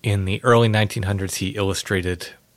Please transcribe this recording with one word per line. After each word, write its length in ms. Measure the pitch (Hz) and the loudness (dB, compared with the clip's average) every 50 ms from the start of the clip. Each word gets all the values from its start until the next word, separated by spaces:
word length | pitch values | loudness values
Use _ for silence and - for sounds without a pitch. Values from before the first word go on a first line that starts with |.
In 240 | - 110 101 98 95 | -2 -2 0 0 0
the 180 | 92 101 - - | -2 -2 0 4
early 240 | 123 117 117 117 | 4 6 6 6
nineteen 360 | 110 107 107 107 104 - 117 98 | 4 4 2 0 0 -2 -2 -2
hundreds, 320 | 95 101 95 95 92 - | -2 -2 -2 -4 -4 -4
he 140 | - 98 92 | -4 -6 -4
illustrated, 800 | - 104 98 98 92 - - - 104 95 87 90 90 85 - - - _ _ _ _ | -4 -2 -2 -2 -2 -4 -4 -2 -2 -2 -2 -2 -4 -6 -8 -14 -16 _ _ _ _